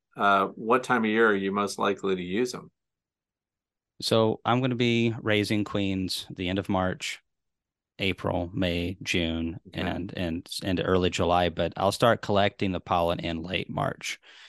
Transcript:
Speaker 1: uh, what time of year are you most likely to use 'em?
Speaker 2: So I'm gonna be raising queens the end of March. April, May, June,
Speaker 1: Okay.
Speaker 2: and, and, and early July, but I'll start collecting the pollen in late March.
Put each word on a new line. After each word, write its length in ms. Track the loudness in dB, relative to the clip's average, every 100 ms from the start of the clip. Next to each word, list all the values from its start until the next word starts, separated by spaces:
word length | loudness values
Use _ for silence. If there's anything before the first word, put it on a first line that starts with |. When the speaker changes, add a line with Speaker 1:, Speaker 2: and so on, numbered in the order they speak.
| _ 0
Speaker 1:
uh, 300 | 4 4 2
what 360 | -4 2 2
time 180 | 2 0
of 60 | 2
year 180 | 4 4
are 60 |
you 160 | 4 0
most 300 | -2 -4 0
likely 340 | -2 0 -2
to 80 | -2
use 320 | -2 -2 -2
'em? 160 | -6 -14 _ _ _ _ _ _ _ _ _ _ _ _ _
Speaker 2:
So 400 | 2 4 4 2
I'm 160 | 0 2
gonna 160 | 2 2
be 380 | 2 4 2 0
raising 440 | 0 2 2 0
queens 640 | 0 -2 -2 -2 -4 -6 -8
the 180 | -6 -2
end 120 | -2
of 80 | 0
March. 520 | 0 0 -2 -8 -10 _ _ _ _ _ _ _ -2
April, 520 | -2 0 -2 -2 -2
May, 440 | -2 0 0 -4 -6
June, 580 | -4 -2 0 -2 -4 -8 -10
Speaker 1:
Okay. 120 | -6
Speaker 2:
and, 320 | -4 -4 -8 -6
and, 320 | -4 -6 -8 -8
and 160 | -2 -2
early 260 | 2 2 2
July, 380 | 0 2 4 2
but 240 | 0 -4 0
I'll 160 | 0
start 300 | 4 2 2
collecting 500 | 2 2 2 0 -4
the 80 | -4
pollen 400 | 0 0 2 0
in 220 | -4 -6
late 280 | -4 -6 -4
March. 480 | -4 -4 -4 -10 -12 -16 -20